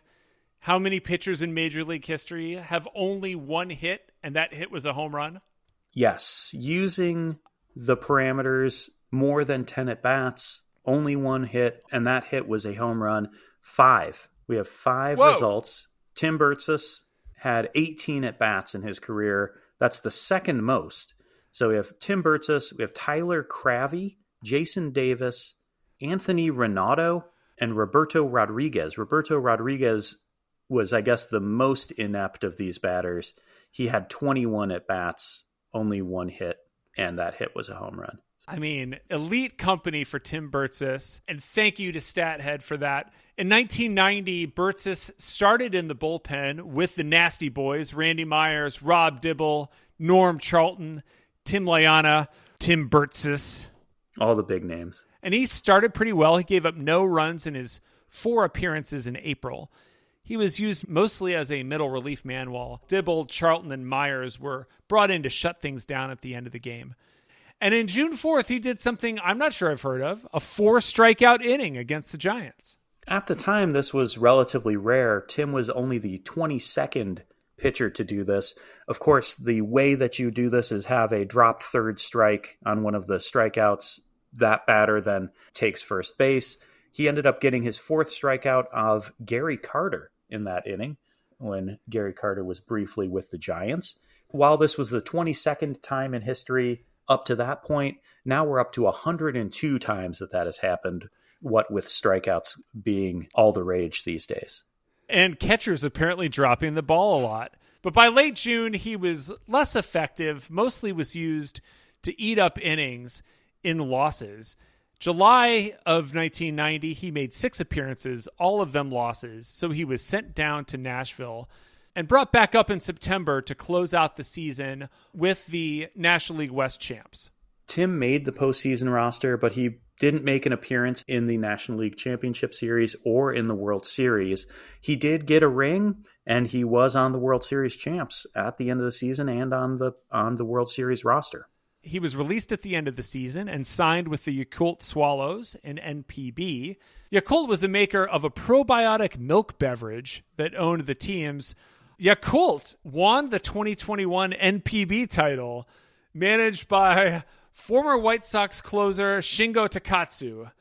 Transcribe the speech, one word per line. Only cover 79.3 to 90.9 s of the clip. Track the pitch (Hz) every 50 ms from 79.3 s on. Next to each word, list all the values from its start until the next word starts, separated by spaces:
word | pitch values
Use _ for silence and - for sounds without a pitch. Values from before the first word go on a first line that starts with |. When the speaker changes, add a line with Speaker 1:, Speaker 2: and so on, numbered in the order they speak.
| -
Speaker 2:
the | - 127 120 117 110
way | 107 107 120 135 139 139 139
that | 131 131 120 - -
you | 123 120
do | 110 120 123 120
this | 120 120 113 -
is | 113 101 98
have | - 127 120 113 107
a | 113 104 98
dropped | 92 - 123 117 113 113 - -
third | - - 123 110 110 107 -
strike | - - - 117 110 107 107 101 - - - _ -
on | 107 107 107 107
one | 104 104
of | 101 92
the | 101 98
strikeouts. | 90 - - - 123 113 107 - 117 107 104 101 - - - - - _ _ _ _ _ _ -
That | 117 120 107 110 - -
batter | - 110 107 107 107 107 107
then | 95 104 101 98 92 90 _ _ _ _ -
takes | - 120 107 - -
first | - - 101 92 90 - - -
base. | 135 135 135 131 - - - - _ _ _ _ _ _
He | - - 151
ended | 147 143 147 139
up | 139 127 -
getting | 139 135 127 123 117
his | 117 107 -
fourth | - - 156 156 147 151
strikeout | - - - 139 131 131 - 135 131 127 123 -
of | - 113 110 110 107 110 98 - - - 113
Gary | 104 117 123 151 160 139
Carter | - - - - 147 180 190 - 87 - - _ _ _ -
in | 117 104 104
that | 98 90 87 -
inning | 101 98 92 117 147